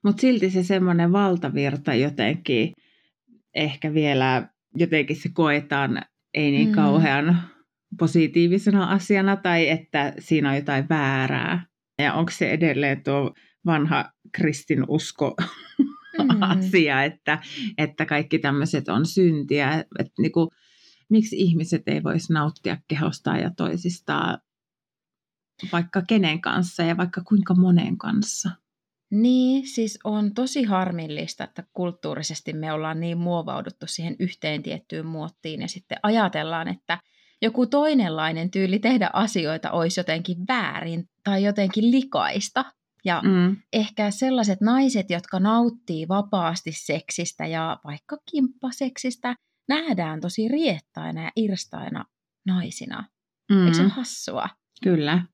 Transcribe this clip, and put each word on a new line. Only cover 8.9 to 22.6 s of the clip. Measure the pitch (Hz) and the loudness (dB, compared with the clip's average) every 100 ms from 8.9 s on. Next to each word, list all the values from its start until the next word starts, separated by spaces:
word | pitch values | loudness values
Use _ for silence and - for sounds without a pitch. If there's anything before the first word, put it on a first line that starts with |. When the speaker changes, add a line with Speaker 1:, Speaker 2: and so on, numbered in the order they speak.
| 196 185 202 196 196 | 0 2 2 2 2
Speaker 1:
tai | 185 170 156 | 2 2 2
että | 160 - 151 143 - | 0 -2 -2 -2 -4
siinä | - 160 143 | 0 2 2
on | 139 | 0
jotain | 143 139 139 | 0 -2 0
väärää. | 156 135 135 131 135 - 175 175 _ _ - | 0 0 0 -2 -2 -2 -4 -6 _ _ -2
Ja | 143 | 0
onks | - 165 - | 0 -2 0
se | 147 | -2
edelleen | 156 165 135 143 139 | 2 2 2 0 -2
tuo | 143 139 139 - _ _ 170 | 0 0 -2 -6 _ _ 0
vanha | 156 143 143 - _ - | 2 2 0 -2 _ -12
kristinusko | - 156 143 - 139 131 156 - - 151 - 175 - - - 277 - - 339 | -2 -2 -2 -2 -2 0 -2 -2 -4 -4 -2 -8 -8 -12 -2 -2 -2 -10 0
Speaker 2:
Mm. | 277 220 | 2 4
Speaker 1:
<laughs> | 190 185 | 4 2
asia, | 185 185 151 135 | 2 4 4 2
että, | 143 - - 156 - - 226 - | 0 -2 -4 -4 -6 -8 -8 -2
että | 151 - 160 | -4 -2 -2
kaikki | 147 156 156 | -2 0 0
tämmöiset | 143 143 156 147 139 | 0 0 0 -2 0
on | 101 165 | 0 2
syntiä, | - 180 151 143 143 139 160 - - | 4 4 4 0 0 2 -2 -4 -6
et | - - | -6 0
niinku, | 156 - 160 _ _ _ _ _ _ | 0 2 0 _ _ _ _ _ _
miksi | 220 220 - | 4 4 2
ihmiset | 185 160 165 160 - | 2 2 2 -2 0
ei | 147 | -2
vois | 160 165 - | 0 -2 0
nauttia | 160 151 - | 0 0 -4